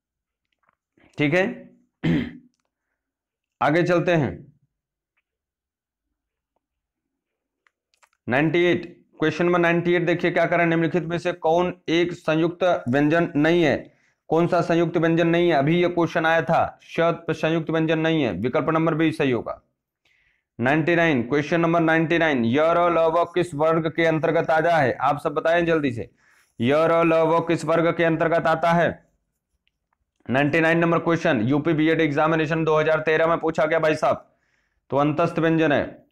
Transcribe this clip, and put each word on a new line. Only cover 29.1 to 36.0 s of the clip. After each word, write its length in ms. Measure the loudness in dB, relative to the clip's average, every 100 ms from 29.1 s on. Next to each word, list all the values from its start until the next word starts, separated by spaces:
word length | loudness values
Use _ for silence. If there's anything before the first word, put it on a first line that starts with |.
| _ _ _ _ _ _ _ _ _ _ _ -4
नाइंटी 300 | 0 0 2
नाइन 180 | 2 2
नंबर 220 | 0 0
क्वेश्चन 420 | 0 -2 0 0
यूपी 320 | 0 0 0
बीएड 280 | 0 0 0
एग्जामिनेशन 600 | 0 0 0 0 -2 -2
दो 140 | 0 0
हज़ार 220 | 0 -2
तेरह 280 | 0 0 0
में 100 | 0
पूछा 280 | -2 -2 -2
गया 140 | 0
भाई 160 | 0 0
साहब, 340 | -2 -2 -8 _ _ _ _ _ _
तो 80 | -2
अंतस्थ 420 | 0 0 -2 0
व्यंजन 320 | 0 2 2
है। 120 | 0 -2 -10